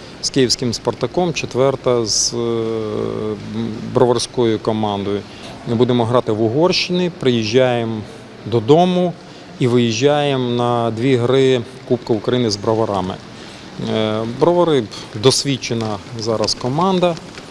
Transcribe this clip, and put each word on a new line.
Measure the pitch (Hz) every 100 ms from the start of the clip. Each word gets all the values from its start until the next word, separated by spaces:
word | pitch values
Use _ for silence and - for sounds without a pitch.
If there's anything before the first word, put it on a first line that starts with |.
| - -
з | -
київським | 135 120 - 123
«Спартаком», | 107 - 107 123 - 180
четверта | - 101 120 135 135 131 120 107
з, | - -
е, | 120 117 117 113 113 107 107 110 110 107 104 107 107 117 107 113
броварською | 110 123 117 - - 117 107
командою. | - 107 107 101 101 101 98 - - - -
Ми |
будемо | 117 120 123
грати | 113 123 -
в | 107
Угорщині, | 113 131 180 180 - 180 180 -
приїжджаємо | 131 120 107 123 127 120 113 113 104 - - - -
додому | 117 110 156 180 180 180 - - - - -
і | 123
виїжджаємо | 123 117 110 139 147 143 135 123
на | 120 120 120 117
дві | 110 135 127
гри | 120 135 131 127 113 - -
Кубка | 123 -
України | 110 123 123 117
з | 101
броварами. | 104 110 110 98 92 - - - - - - - 113
Е, | 110 107 107 113 127
бровари | 156 175 170 143 104 - - 110
досвідчена | 131 - 143 131 - 117 110 101 - 117
зараз | 107 107 107
команда. | - 123 143 185 185 175
Е, | 165 - - -